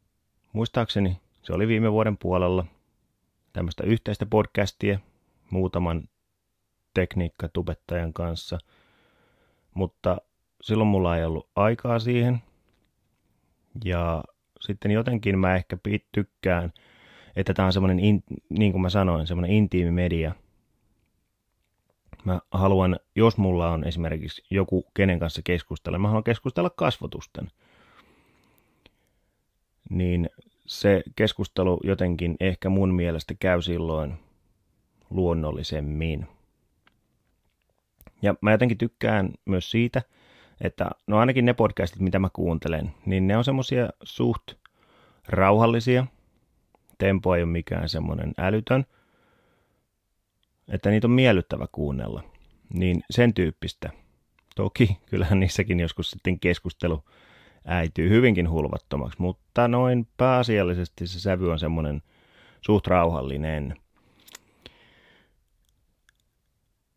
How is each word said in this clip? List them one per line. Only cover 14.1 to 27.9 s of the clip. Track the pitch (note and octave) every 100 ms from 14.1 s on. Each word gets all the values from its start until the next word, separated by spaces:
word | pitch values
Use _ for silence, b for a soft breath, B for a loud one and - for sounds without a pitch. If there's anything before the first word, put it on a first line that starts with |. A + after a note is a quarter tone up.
| E2 - _ _ _
sitten | - G2+ G#2
jotenkin | G#2+ A#2+ A#2 G2+ F#2+
mä | F#2 F#2
ehkä | - F2+
pi-, | G#2 G#2 -
tykkään, | G#2 G2+ _ F#2+ F2 E2+ B B B B B B G2
että | G2
tää | F#2+ F#2
on |
semmonen | F#2 F#2+ F#2
in-, | G#2 G2 - - -
niin | F2 G#2
kuin | F#2
mä | F2+
sanoin, | G2+ F#2 E2 D#2+
semmonen | F2 F2
intiimi | G#2+ G#2 F2+ E2+
media. | F2 F2+ E2 D#2+ - _ _ _ _ _ _ _ _ _ _ _ _ _ _ _ _ _ -
Mä | G2 F2+ -
haluan, | F#2 F#2+ F#2+ F#2 F2 - -
jos | A2+ A2
mulla | G2 F2 E2+
on | E2
esimerkiksi | E2+ E2 E2 D#2+ D#2 - -
joku, | F#2+ F#2 F#2 -
kenen | - G2 F2
kanssa | E2 -
keskustella, | - F2 - D#2+ E2+ F2
mä | G2+
haluan | A2
keskustella | A2 A#2 C3 F3 F3
kasvotusten. | - D3+ - - - - - - - b b b